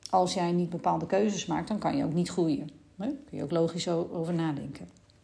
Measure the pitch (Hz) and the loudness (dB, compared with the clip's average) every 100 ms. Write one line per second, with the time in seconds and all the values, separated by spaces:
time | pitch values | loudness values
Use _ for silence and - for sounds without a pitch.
0 | - 185 180 185 170 175 175 175 175 165 | 0 2 4 2 2 2 0 0 0 0
1 | 160 190 214 190 - 160 165 208 156 139 | 2 2 2 0 -2 -2 -2 -2 0 0
2 | 160 165 170 - 165 139 156 - - - | 0 0 0 2 2 2 -2 -12 -18 -8
3 | 233 285 - 151 147 170 165 170 180 170 | -6 -6 -8 -8 -2 2 2 0 -2 -2
4 | 170 180 165 170 160 143 143 - 175 - | -2 -4 -2 0 0 -2 -6 -12 -16 -20
5 | _ - | _ -20